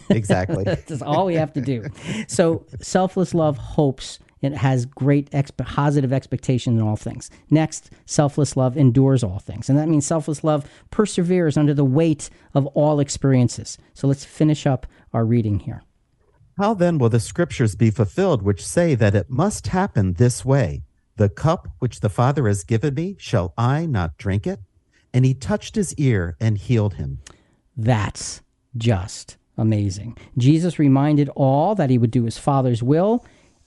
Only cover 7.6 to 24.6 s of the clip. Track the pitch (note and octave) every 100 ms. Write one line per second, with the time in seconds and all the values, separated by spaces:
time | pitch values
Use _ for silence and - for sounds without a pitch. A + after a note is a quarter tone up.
7.6 | D#3 - - - - - D3 - C#3 -
8.6 | B2+ B2+ C3+ A#2+ C3+ C3 G#2+ G2 - E2+
9.6 | A#2+ C#3 D#3 D#3 - E3 D3 D3 D#3+ D3+
10.6 | C#3+ - - - G#3 - E3+ F3+ E3 D3
11.6 | D3 C#3+ C#3 C3 E3 D3 - - _ C#3+
12.6 | C#3 - D3+ D3 C#3+ - C#3 C3 B2 -
13.6 | - - _ - C3+ C#3 - - D#3 D3+
14.6 | D3 C3 - - _ B2 A2+ A#2+ A2 G2+
15.6 | - - - _ _ _ _ _ _ -
16.6 | G3+ G#3+ F3 E3 A#2 A2+ - - D3+ -
17.6 | A2+ F2 A2+ G#2 G2+ - F#3+ C3+ G2+ F#2+
18.6 | - - F3 B2 A2 G2+ - B2+ F#3+ -
19.6 | - F#3 G3 - F#2 F2 B2 - B2+ C#3
20.6 | F#2+ C#2 - _ _ - G2+ - - F3+
21.6 | - - B2 - G#2 - B2 D3 A2+ G2
22.6 | - A2+ D3+ C3+ F3 G3 - G2 F2 -
23.6 | A#2+ C#3+ E3+ A2+ D#2+ - G2+ F#2+ F3 G3